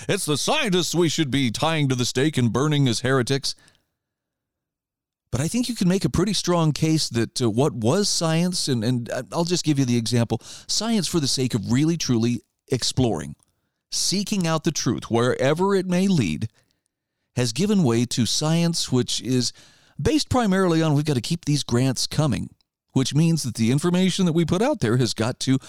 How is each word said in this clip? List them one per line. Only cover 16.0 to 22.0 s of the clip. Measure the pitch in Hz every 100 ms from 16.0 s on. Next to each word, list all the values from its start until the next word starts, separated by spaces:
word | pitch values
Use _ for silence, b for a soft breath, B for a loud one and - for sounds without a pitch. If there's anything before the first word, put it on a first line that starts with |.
| 196
lead, | 170 90 73 113 _ _ _ _ _ _ _ _ -
has | 123
given | 117 208 202
way | 135 117 127
to | - 107
science | - 151 165 170 170 -
which | 127 - -
is | 117 127 120 - b b b b
based | 202 294 -
primarily | 254 220 185 185 160
on | 160
we've | 143
gotta | 156 123
keep | - 170
these | - 147
grants | - 120 131 117